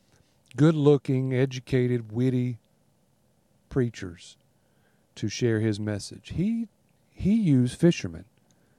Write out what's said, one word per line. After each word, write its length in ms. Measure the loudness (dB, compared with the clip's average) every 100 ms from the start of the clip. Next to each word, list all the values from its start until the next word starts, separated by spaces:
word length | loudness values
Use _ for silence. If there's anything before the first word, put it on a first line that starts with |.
| _ _ _ _ _ 2
good-looking, 800 | 2 4 4 4 2 -2 0
educated, 800 | 0 -2 -4 -4 0 0 -2 -4
witty 480 | -2 0 0 -2 -6 _ _ _ _ _ _ _ _ _ _ -6
preachers 680 | -2 -2 -4 -14 -16 -20 -20 _ _ _ _ _ _ _ -8
to 120 | -8
share 300 | -2 0 0
his 200 | 0 -2
message. 540 | -4 -8 -10 -18 -10 -4
He, 320 | -2 -2 -6 _ _ _ _
he 200 | -6 0
used 460 | 2 4 4 2 2
fishermen 460 | 2 2 -2 -12 -18 _ _ _ _